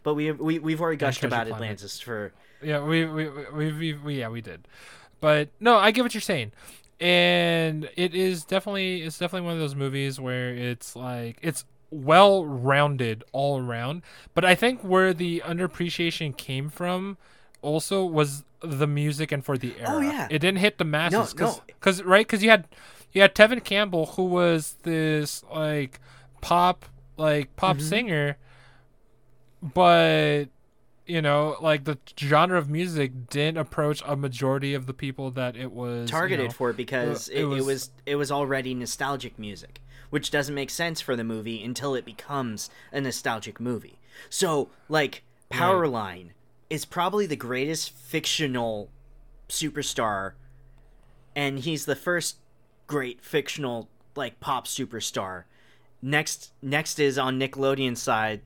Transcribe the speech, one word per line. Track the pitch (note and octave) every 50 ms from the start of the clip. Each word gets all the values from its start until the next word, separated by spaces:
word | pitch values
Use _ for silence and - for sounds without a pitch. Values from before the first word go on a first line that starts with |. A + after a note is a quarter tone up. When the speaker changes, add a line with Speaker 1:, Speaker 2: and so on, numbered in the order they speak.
| -
Speaker 1:
But | D3+ D3+
we, | D3 D3+ D#3
we, | D#3 C#3 D3+ D#3 E3 E3
we've | D3 D#3+ D#3+ D#3
already | F3 E3 D#3+
Speaker 2:
And | C#3+
Speaker 1:
gushed | D3 C#3 B2 -
Speaker 2:
Treasure | - A#2 B2
Speaker 1:
about | A#2 A#2 A2
Speaker 2:
Planet. | A2+ A2 A2+
Speaker 1:
Atlantis | A2 G#2 G2 G#2 G2 - -
for | - A#2+ A#2+ G#2+ G#2 G2 - _ - - _ _
Speaker 2:
Yeah, | - D3+ D3+ C#3+ C#3+
we, | D3+ D#3+ E3 E3
we, | D#3+ D#3 D#3 D#3 D#3
we, | C3+ C#3+ C#3+ - C#3+ D3+ D3+ D#3
we, | D3+ D3+ E3 D#3+ D3+
we, | D3 C#3+ D3 D3 C3+
yeah, | A#2+ A2+
we | A2+ A#2
did. | A2 G#2 E2+ E2 - - - - - - - - - - _ _
But | - D3+ D3+ D3+ D3+ D3 - _
no, | G#3 A#3 A#3+ G#3+
I | F#3+ G#3+
get | A3 A#3+ B3
what | A#3+ -
you're | A3
saying, | - - G3 D3 A2+ G#2 - - - - - - _ - _ _
and | E3+ F3 F3+ F3 F3 F3 F3 F3 E3+ E3+ E3+ E3 E3 D#3+ D#3 D#3 D3+ C3+ -
it | - F3+ F#3 E3
is | F3+ F#3+ F#3 F#3 E3+ D3+
definitely, | - F#3+ F#3+ - G#3 G3+ G3 F#3+ F#3 F#3 F3+
it's | D#3 D#3+ D#3 -
definitely | F3+ E3+ - F#3 F3 E3+
one | E3+
of | E3
those | D#3 D3 C#3
movies | C#3 C#3 C#3 C3 C#3 C#3 C#3 C3+ C3+
where | C3 B2+ B2+ B2+ B2 B2 B2
it's | A#2+ B2 B2 B2 A#2+ - - -
like, | A#2+ B2+ B2+ B2 B2 A#2+ A#2 A#2 -
it's | - E3 D3+ - - - _ _ _ _
well-rounded | - D#3 C3 C3+ D#3 F3 G3 G3+ G3 F#3+ E3+ D3+ C#3 B2+ A#2+ C3 C#3 C#3+ D3 D3 C#3+ C3 B2+ A2+ A2 A2 - -
all | - C3 C#3 C#3+ C#3+ C3
around. | B2+ B2 A#2 A#2 A#2+ B2+ D3+ F3+ - - - - - - _
But | - F3
I | F#3 F3+
think | E3+ - A#3+ C4 A#3+
where | - F#3+ F#3 F#3 F#3 F#3+ F#3
the | D#3+ F3+ F3 E3+ E3+ -
underappreciation | - E3+ E3+ F#3 F3+ - - F3 F3 - - F3 E3+ D#3+ - E3+ D3+ B2+ -
came | - - C3+ C3 C#3 D3+
from | - - F3 F3 F3+ F3+ F#3+ G3 G3 - - _ - - - - _ - -
also | D3 D3+ D#3+ - - G3 G3 F#3+
was | F3+ D#3+ D#3 D3+ D3 C#3 C#3+ - _ _ _
the | - E3+ D3+ C3+ D3+
music | D3+ D3 C#3+ D3 D3+ D3 C#3 D#3 D3+
and | D#3 C#3+ C3+
for | - C#3+ C3
the | C3 B2 - -
era. | A#2 - C#4+
Speaker 1:
Oh, | D#4
yeah. | C#4 C#4+ D4 C#4 C#3+ G#2+
Speaker 2:
It | D#3 D3+
didn't | C#3+ F3+ G3 F#3
hit | F#3 G#3 G#3+ -
the | E3+
masses | D#3+ D3 D3+ D#3+ E3+ F3 A3 A3 - -
Speaker 1:
No, | D3 E3+
Speaker 2:
'cause, | D#3+ - -
Speaker 1:
no. | - - - _
Speaker 2:
'cause, | - G3 F#3+ F3 G3
right? | F3+ F#3 G3+ A3 -
'Cause | - G#3 G3
you | A3+
had | A3+ G#3 E3 - - - - - - - - _ -
yeah, | F#3+ G3 G3
Tevin | G3 - G#3 A3 B3+ A#3+ A3
Campbell, | - G3 G3+ G#3+ G3+ F3 E3 D#3+ -
who | - - F#3
was | F#3 F3 F3+ F3 E3+ E3+ D#3+ D3+ - - - -
this, | E3 E3 D#3+ D#3 D#3 D#3 D3+ D3 C#3+ - - - -
like, | A#2 D#3+ D#3 D3+ D3+ D3 C#3+ C3 - - - - - - - - - -
pop, | - - F3 F3 F3 F3+ F3+ - - - - - - - - -
like, | D#3 D#3 D3 D3 C#3+ C3 -
pop | - - F#3+ F3+ C#3
Speaker 1:
Mm-hmm. | D3 D#3
Speaker 2:
singer, | F#3 G#3+ B3 A3+ E3+ D3+ D3 C#3+ D3 - - - - - - - - - _ _ _ _ _ _ _ _ _ _ - - - _ _ _
but, | - D3+ - F3+ F3+ F3 E3+ E3+ E3 D#3+ D#3+ D#3 D3+ D3+ D3 D3 D3 C3+ _ _ _ _ _ _ _ _ _ _ _ -
you | E3+ E3+
know, | D#3 D3 C#3+ D3 D3+ D#3 D3 -
like, | D#3+ D#3+ D#3 D3+ C3+
the | D3+ D3 C3 - - - -
genre | C#3+ C#3+ D3+ D3+ E3 F#3 F3+ F3+
of | D3+ C#3
music | D3 D#3 F3 F#3 E3 D#3 C#3+ C3 B2+ B2+ B2 B2
didn't | - C#3+ D3 D#3 D#3+ D#3+
approach | D3+ - - - D3+ D3 D3+ D3 -
a | - D3
majority | C#3 C#3 C#3 B2+ A#2+ C#3 C3+ C3+ C#3 C3+ C#3 C#3+
of | C#3 B2+
the | C3 C3
people | - - C#3 C3 - C3+ C3+
that | B2+ C3 B2+ B2 A#2+
it | A2+ B2+ B2+
was, | F#2+ A#2 B2 B2 A#2+ A#2+ A#2+ A#2
you |
Speaker 1:
Targeted | C3+ D#3+ E3+ F#3 F#3 D#3 C3 A2+
Speaker 2:
know, |
Speaker 1:
for, | A#2+ - B2+ B2 A2+
because | G#2 B2 - C#3 B2+ B2 A#2+ A#2+ A#2 - -
Speaker 2:
it | - C#3
Speaker 1:
it, |
it | C#3
Speaker 2:
was | D3 C#3 C3+ C3
Speaker 1:
was, | C3+ C3+ C3 C3 - - - -
it | - C#3+ C#3+
was | D3 C3+
already | C#3+ C#3+ C#3+ C3 C3+ C3+ B2+ B2+ B2+
nostalgic | B2 B2 A2+ - - C#3 C3+ C#3+ C3+ B2 A#2+ - -
music, | G#2+ G#2 G2+ E2+ E2 - - - - - - - - -
which | - D3 D3 -
doesn't | - D3+ C#3+ C3+ D3
make | C#3+ C#3 C3
sense | - - E3+ E3+ E3 -
for | - - C3+
the | A#2+ A#2
movie | A2+ A2+ A2+ G#2+ A2+ A2+ A2 G2
until | A#2+ B2+ - C3+ C#3+ C3+
it | B2 A2
becomes | - A2 - - - C#3+ C#3 C3 A#2+ G#2+ G2+ - - - - - -
a | - C#3+
nostalgic | C#3 C3 A2+ - - C3+ A#2+ A2 G#2+ A#2 G2+ -
movie. | A#2 A#2+ B2 G#2+ - - - - - _ - - - -
So, | - - F#3+ F3+ D#3+ C#3+ B2 - - _ _ _
like, | D3 D#3 D3 C3 - - - _ _ _ _ _
Speaker 2:
Right. | A#2+ B2
Speaker 1:
Powerline | E3+ F3+ F#3+ F#3 E3+ D3+ B2 A#2 G#2 F#2+ F2+ F2+ F#2 E2+ - _ _ _ _ _ _ _
is | D3+ D3+ -
probably | - - F3 E3+ F#3 F#3 G#3 G#3
the | F3+ D3+ A#2
greatest | C3 A#2 B2+ B2+ C3+ D3 D#3+ D3+ - - -
fictional | - - - - D#3+ D#3+ - - - D#3+ C#3 B2+ B2 A#2+ A2+ A2 G#2 G2+ - - - - - - - - - - - - -
superstar, | - - E3 D3+ C#3+ D3 C#3 - - - A#2+ A2 G#2 G2 F#2+ F#2+ - - - - - - - - - - - - - - - - - - - - -
and | C#3+ C#3+ C#3 C3+ C3+
he's | B2 E3 D#3+ C#3+ -
the | - C#3
first | - - F3+ F3 E3+ D#3+ - - - _ _ - _ - _ _ _ _
great | - D3 D3 C3 B2 A#2+ - -
fictional, | - - D#3 C#3 - - - D3 B2+ A#2+ A#2 G#2+ - - _ _ - -
like, | C#3+ C3+ A#2+ - _
pop | - D3+ C#3 B2 - -
superstar. | - - C3 A#2 A#2+ A2+ G2+ - - B2 G#2 F#2 F#2 F2+ E2+ _ _ _ _ - - _ _ - - _
Next, | - C3+ D3 D3 D#3 - - - - - _ _
next | - C3+ C#3 D3 D#3 - - -
is | D3 C#3 C3 C#3
on | C3+ C3 C3 C3
Nickelodeon's | C3+ C3 C3+ C3+ C3+ C3+ C#3 C3+ C3+ B2+ A#2+ A#2+
side, | - - A#2+ A2 A2 G#2+ A2 G2+ -